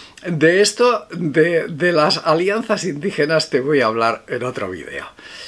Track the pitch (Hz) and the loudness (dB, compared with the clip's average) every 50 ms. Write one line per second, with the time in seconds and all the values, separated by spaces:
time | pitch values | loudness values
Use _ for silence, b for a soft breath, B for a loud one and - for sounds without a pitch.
0 | B B B B - - 175 151 147 160 180 190 202 202 - - 240 247 240 208 | B B B B -8 -6 -2 2 4 4 6 4 4 2 2 2 2 2 2 0
1 | - - 175 170 175 156 131 165 156 170 175 160 156 - 170 135 170 180 170 156 | -4 -8 -8 -6 -4 0 2 2 2 4 2 0 -2 -4 -4 -2 0 2 2 4
2 | 151 156 151 165 - 170 156 165 180 190 202 226 226 - - - - 165 147 147 | 2 2 2 0 0 2 2 2 2 0 -2 -2 -2 -2 -4 -2 -2 -4 -6 -6
3 | 151 202 190 - 147 147 160 156 147 - - 131 127 139 156 143 123 110 110 113 | -6 -4 -2 -2 0 2 2 0 0 0 -2 -2 0 2 2 2 2 2 2 2
4 | 113 117 110 107 - - - 120 117 127 123 - 104 92 92 85 71 - - - | 0 0 0 -2 -6 -8 -8 -6 -6 -6 -6 -6 -8 -8 -8 -10 -12 -12 -14 -14
5 | - - - B B B B B B | -14 -14 -18 B B B B B B